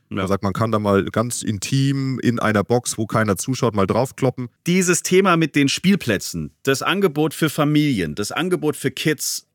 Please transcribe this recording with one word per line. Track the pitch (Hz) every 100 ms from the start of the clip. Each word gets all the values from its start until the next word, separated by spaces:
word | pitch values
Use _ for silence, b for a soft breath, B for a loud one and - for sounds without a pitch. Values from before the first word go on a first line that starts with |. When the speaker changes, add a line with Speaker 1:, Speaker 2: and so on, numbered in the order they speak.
| -
Speaker 1:
Ja. | 104
Speaker 2:
man | 92
sagt, | 98
man | 101
kann | - 110
da | 107
mal | 104 98 92
ganz | 107 120 -
intim | - 101 - 139 139 139 135 131
in | - 117
einer | 107 104 98
Box, | 120 - -
wo | 110
keiner | 117 107 92
zuschaut, | - 127 123 107
mal | 95
draufkloppen. | 104 127 - 131 127 123 _ -
Speaker 1:
Dieses | 180 180 170
Thema | - 185 196 165
mit | 160 151
den | 139
Spielplätzen, | - 180 202 - 95 - 85 76 -
das | - 135
Angebot | - 185 196 147 156
für | - 156
Familien, | - 147 151 151 113 80
das | 73 104
Angebot | - 180 180 151 -
für | 135
Kids | - 160 147 - - -